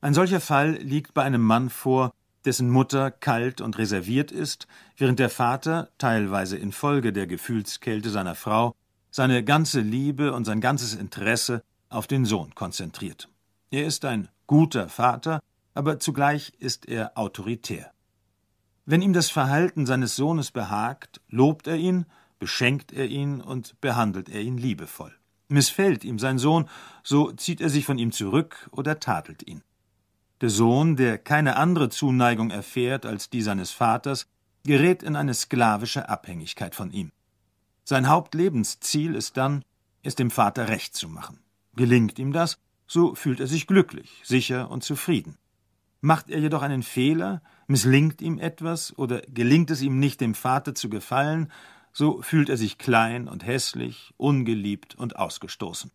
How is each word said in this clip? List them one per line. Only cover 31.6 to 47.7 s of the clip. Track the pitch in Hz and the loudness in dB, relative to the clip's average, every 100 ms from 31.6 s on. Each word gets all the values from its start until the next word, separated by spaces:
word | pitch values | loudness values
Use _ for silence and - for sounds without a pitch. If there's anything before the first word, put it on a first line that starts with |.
| 160 175 135 | 2 2 0
Zuneigung | - 143 127 123 117 113 | 0 0 4 4 4 -2
erfährt | 101 98 - 123 135 113 | -4 -6 -4 -2 -2 -6
als | 107 - | -10 -6
die | 123 | -4
seines | 107 98 92 | -2 -2 -4
Vaters, | - 113 117 - 131 - _ _ _ | -2 0 0 -2 -6 -8 _ _ _
gerät | - 143 160 180 | 2 4 6 2
in | - 147 | 0 -4
eine | 143 | -2
sklavische | 120 - 127 117 104 117 - - | -2 -2 2 4 4 -2 -6 -4
Abhängigkeit | 101 - 87 78 - 90 | -8 -6 -12 -12 -10 -10
von | - 92 | -8 -10
ihm. | 98 82 _ _ _ _ _ _ _ | -8 -10 _ _ _ _ _ _ _
Sein | - 135 127 | -2 0 4
Hauptlebenssziel | 160 160 156 185 143 104 - - 147 156 | 2 2 0 0 2 -2 -4 -4 -2 -2
ist | 156 - - | -4 -6 -2
dann, | 135 143 - _ _ _ | 0 0 -6 _ _ _
es | - | -10
dem | - 120 | -2 0
Vater | - 110 113 113 | 4 2 2 -4
recht | 104 - | -4 -6
zu | - 82 | -10 -10
machen. | 80 - - _ _ _ | -12 -16 -20 _ _ _
Gelingt | - 123 123 110 - | 0 4 6 4 0
ihm | 135 | -4
das, | 151 165 - _ _ _ | 0 0 -2 _ _ _
so | 165 170 | 2 2
fühlt | - - 127 | 2 -4 -2
er | 135 | -2
sich | 156 - | -4 4
glücklich, | 190 - - - - | 4 4 0 -18 -20
sicher | - 127 120 127 123 | 0 0 2 -4 -4
und | 127 | -8
zufrieden. | - 147 - 160 - 147 _ _ _ _ _ _ | -6 -6 0 -2 -2 -16 _ _ _ _ _ _
Macht | 143 160 - | 2 2 2
er | 160 | -2
jedoch | 151 151 | 0 0
einen | 143 135 | -2 -4
Fehler, | 117 - 127 160 185 190 _ _ | -4 0 2 2 -2 -6 _ _
misslingt | _ | _